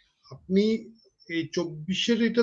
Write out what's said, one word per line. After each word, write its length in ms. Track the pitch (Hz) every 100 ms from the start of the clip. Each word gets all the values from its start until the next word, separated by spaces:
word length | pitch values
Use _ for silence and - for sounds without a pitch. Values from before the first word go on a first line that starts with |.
| _ _ -
আপনি 600 | - - 190 214 226 - - _ _ -
এই 200 | 165 156
চব্বিশের 720 | 180 165 156 156 185 - 226
এটা 200 | 226 233